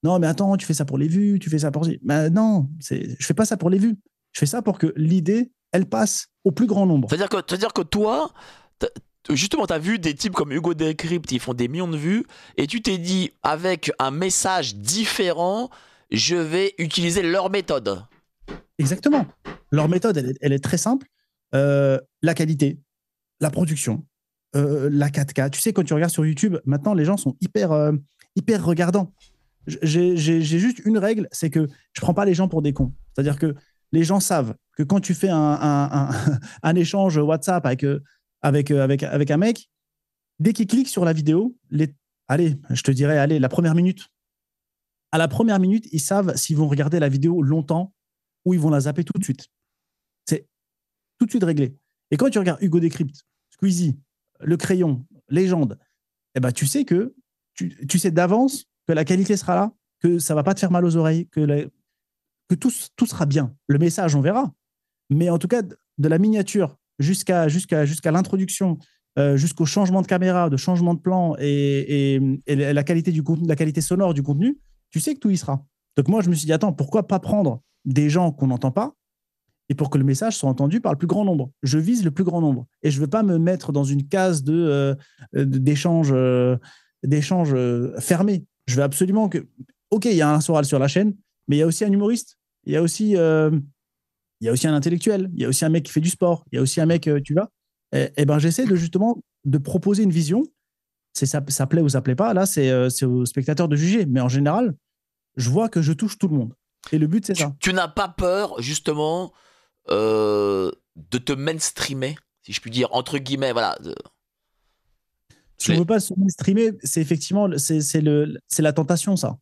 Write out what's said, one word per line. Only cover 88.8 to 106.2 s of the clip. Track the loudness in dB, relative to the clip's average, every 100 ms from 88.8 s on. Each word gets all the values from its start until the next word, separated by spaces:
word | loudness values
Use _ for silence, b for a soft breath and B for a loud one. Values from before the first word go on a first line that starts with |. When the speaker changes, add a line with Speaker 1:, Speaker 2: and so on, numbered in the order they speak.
Speaker 1:
absolument | 0 0 0 2 0
que, | -2 -8 _ -20 _ _
ok, | -2 2
il | 2
y |
a | 4
un | 2
Soral | 2 0
sur | 2 2
la | 2
chaîne, | 2 0 -2 _ _ -2
mais | 2
il |
y |
a | 2
aussi | 2
un | 0
humoriste, | 2 2 -2 -4 _ _ _
il | -4
y | 0
a |
aussi, | 0 0 0 4
euh, | 4 4 4 2 -2 _ _ _ _ _ _ _
il | -2
y |
a |
aussi | 0 2
un |
intellectuel, | 2 0 0 0 0 -2
il | -4
y |
a | -2
aussi | 0
un | 2
mec | 0
qui | 0
fait | 0
du | 0
sport, | 0 0 0 _
il | -2
y |
a |
aussi | -2 2
un | 2
mec, | 2 2
euh, | -2
tu | 0
vois. | -2 -2 _ _ _ _
Et, | -2 -2 0
et |
ben, | 2 4
j'essaie | 2 2 2
de | 0
justement | 0 0 0 -2 -8 _
de | -2 -2
proposer | 0 -2 0 2
une | 2
vision. | 2 0 0 -2 _ _ _ _ _ _
C'est | -4 -2
ça, | -2 -4
ça | -4 0
plaît | 2
ou | 2
ça | 0
plaît | -2 0
pas. | 2
Là, | 2
c'est, | 0 0 2
euh, | 2 0
c'est | 0 0
au | 0
spectateur | -2 -2 -2 0 0
de | 2
juger. | 2 0
Mais | 2 0
en | 0
général, | 2 2 2 -2 -4 _ _ _ _ _ -6
je | -2
vois | 0 0
que | 0
je | 0
touche | 0 -4
tout | -2